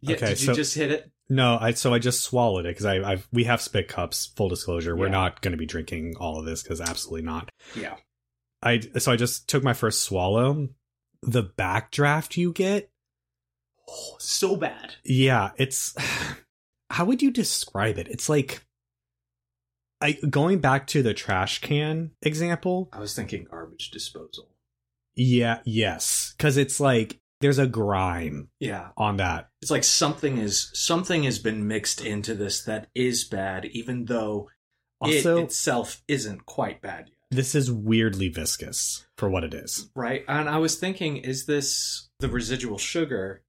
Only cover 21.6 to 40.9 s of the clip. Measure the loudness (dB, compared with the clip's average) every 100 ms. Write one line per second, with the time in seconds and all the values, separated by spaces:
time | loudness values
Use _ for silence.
21.6 | -2 -2 0 -4 -6 _ -4 0 -2 0
22.6 | 0 -2 -4 -8 -10 -8 -6 -8 -10 -14
23.6 | -16 -12 -14 -10 -12 -12 -16 -18 -20 _
24.6 | _ _ _ _ _ 0 4 4 4 0
25.6 | -2 0 0 0 -2 -2 -4 0 2 4
26.6 | 2 2 4 4 2 -6 _ _ 2 4
27.6 | 4 2 0 2 0 -2 -4 -8 -12 _
28.6 | -8 -6 -10 -2 0 2 0 -2 -6 _
29.6 | -2 2 4 4 2 2 0 0 0 -2
30.6 | -2 -4 0 0 2 2 2 0 -2 -2
31.6 | -2 -2 -2 -4 -4 -4 -4 -4 -2 -4
32.6 | -4 -8 -6 0 0 0 -2 -4 -4 -6
33.6 | -8 -10 -6 -6 -2 -2 -2 -4 -6 _
34.6 | _ _ _ _ 2 4 4 4 2 -2
35.6 | 0 0 -2 -8 _ -2 -2 -10 -12 -4
36.6 | -4 -4 -12 -12 -14 _ _ 0 2 2
37.6 | 2 0 2 4 4 2 -2 -2 -4 -4
38.6 | -6 -4 -4 -6 _ -4 0 0 -2 -8
39.6 | -8 -8 -8 -6 -4 -4 -2 -2 0 2
40.6 | 2 0 -2